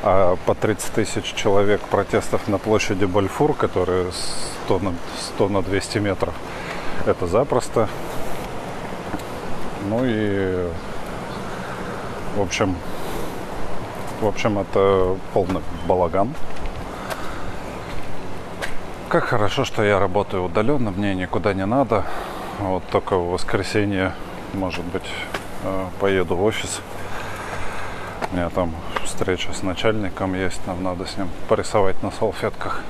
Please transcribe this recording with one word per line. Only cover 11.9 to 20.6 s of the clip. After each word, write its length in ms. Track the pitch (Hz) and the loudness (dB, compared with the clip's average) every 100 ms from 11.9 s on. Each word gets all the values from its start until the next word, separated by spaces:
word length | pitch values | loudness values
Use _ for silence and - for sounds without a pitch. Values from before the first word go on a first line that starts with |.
| - - - - 101 | -6 -8 -6 -2 -2
в 60 | |
общем, 340 | 92 - 95 87 - - - - - - - - - - - - - - | -2 0 0 0 -4 -4 -4 -4 -4 -6 -6 -2 2 2 0 -8 -8 -2
в 60 | 107 | 0
общем, 320 | 95 117 101 | 2 0 0
это 580 | 95 101 98 95 92 98 - | 0 4 6 6 4 0 0
полный 300 | 110 87 90 - 82 85 | 0 2 0 -2 -4 0
балаган. 480 | 92 87 92 113 156 - - - - - - - - - - - - - - - - - - - - - - - - - - - | 2 4 2 0 2 2 2 0 -4 -8 -8 -8 -6 -4 -2 -4 -4 -8 -10 -4 -2 2 0 0 -6 -6 -6 0 0 -2 -8 0
Как 160 | 170 | 0
хорошо, 400 | - 123 104 - | 2 2 2 2
что 180 | 123 - | 0 2
я 160 | 104 101 | 4 4
работаю 460 | 98 95 98 95 | 4 2 0 -2
удаленно, 460 | 90 85 | 0 2